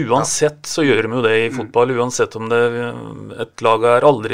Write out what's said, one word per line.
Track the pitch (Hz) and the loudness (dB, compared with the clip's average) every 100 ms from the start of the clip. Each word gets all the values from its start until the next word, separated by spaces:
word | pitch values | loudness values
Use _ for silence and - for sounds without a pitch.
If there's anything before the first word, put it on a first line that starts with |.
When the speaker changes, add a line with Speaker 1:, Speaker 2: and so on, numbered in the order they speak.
| 120 | 0
Speaker 1:
Uansett | 123 110 - 151 - | 0 0 0 -2 -2
så | - 170 143 | -8 0 2
gjør | 110 | 2
de | 110 | 0
jo | 127 110 | 0 2
det | 110 | 2
i | 113 | 0
Speaker 2:
Mm. | 127 | -4
Speaker 1:
fotball, | 110 120 123 120 | -2 0 2 0
uansett | 123 - 107 113 | -2 -2 -4 -4
om | 113 | -2
det, | 117 120 | 0 0
eh, | 120 120 120 110 107 107 104 | -2 -8 -10 -14 -14 -16 -10
et | 113 - | -12 -2
lag | 117 110 | 2 2
er | 120 123 | 4 4
aldri | 147 120 110 | 4 2 -2